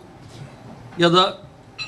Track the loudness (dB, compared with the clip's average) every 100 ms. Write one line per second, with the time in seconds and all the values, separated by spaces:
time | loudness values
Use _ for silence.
0 | -20 -20 -20 -18 -18 -18 -20 -20 -12 0
1 | 4 4 2 -2 -16 -20 -20 -16